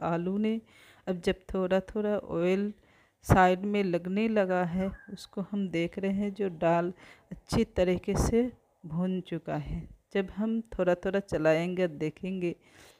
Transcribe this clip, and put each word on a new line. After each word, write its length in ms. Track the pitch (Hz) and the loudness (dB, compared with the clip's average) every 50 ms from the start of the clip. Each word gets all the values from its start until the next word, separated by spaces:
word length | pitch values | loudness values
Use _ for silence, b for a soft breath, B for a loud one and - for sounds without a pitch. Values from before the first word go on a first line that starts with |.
आलू 340 | - 170 170 165 175 185 190 208 | -2 -2 -2 -2 -2 -2 -2 0
ने। 220 | 214 220 226 226 - B B B B B B B B | 0 0 0 -2 -6 B B B B B B B B
अब 140 | - 185 175 | -6 -4 -2
जब 200 | - 196 180 185 - - - | 0 -2 -2 -2 -4 -6 -4
थोड़ा 260 | 190 185 180 190 190 190 | -2 0 2 2 0 0
थोड़ा 300 | - - 214 208 208 208 196 | -2 -6 -4 -2 0 -2 -2
oil 540 | - - - 170 175 180 190 190 202 208 208 b b b b b b b b b - | -4 -4 -2 0 2 2 2 0 0 -4 -6 b b b b b b b b b 2
side 380 | - 175 190 180 180 185 180 196 | 4 6 8 8 6 6 2 0
में 180 | 208 202 202 202 | -2 0 0 0
लगने 420 | 185 175 170 175 180 190 208 226 226 | 2 0 -2 -2 -2 -2 0 0 2
लगा 340 | 220 214 190 185 185 180 180 | 2 2 2 2 2 0 0
है, 260 | 165 170 190 190 196 - - - 214 | 0 0 -2 -2 -2 -6 -8 -14 -16
उसको 280 | 208 - - - - 208 | -16 -16 -16 -12 -8 -8
हम 260 | 185 - 208 202 196 180 | -8 -4 -4 -4 -4 -2
देख 300 | 165 165 170 170 - 196 | 0 -2 -2 -2 -4 -4
रहे 140 | 190 196 | -2 -2
हैं 200 | 196 196 208 208 196 | 0 0 -2 -4 -2
जो 140 | - 202 190 | -2 -4 -4
दाल 420 | 170 156 170 165 170 170 175 180 - B B B B B B B | -2 0 2 2 2 2 0 -2 -6 B B B B B B B
अच्छी 320 | - - _ - - 233 226 | -18 -16 _ -2 0 0 0
तरीके 480 | - - - 180 180 180 175 - - 196 | 0 2 2 2 2 2 0 0 -2 0
से 340 | - - - 226 226 247 247 - _ _ _ _ _ - | 0 2 2 4 2 2 0 -4 _ _ _ _ _ -12
भुन 340 | 160 156 170 180 185 185 185 | -6 -4 -2 0 0 -2 -4
चुका 360 | 175 - 170 165 - 160 151 | -4 -6 -8 -8 -6 -4 -6
है। 260 | 151 139 143 156 170 160 - - _ _ _ | -6 -4 -6 -8 -8 -8 -12 -18 _ _ _
जब 180 | - 196 196 185 | -4 -4 -4 -4
हम 300 | - 185 214 226 226 226 220 - | -4 -4 -2 -2 -2 -4 -4 -6
थोड़ा 240 | - - 180 180 175 | -2 0 2 2 2
थोड़ा 240 | 175 - 190 185 196 | 2 0 -2 -2 -2
चलाएंगे, 680 | 196 - 170 156 156 156 156 160 170 180 180 175 185 170 | -2 -2 -2 2 4 4 4 4 2 -2 0 0 -2 -2
देखेंगे 680 | 147 139 151 156 - - 190 185 190 185 180 170 - _ B B B B B B B | -2 -4 -6 -6 -6 -6 -8 -6 -4 -2 -4 -4 -4 _ B B B B B B B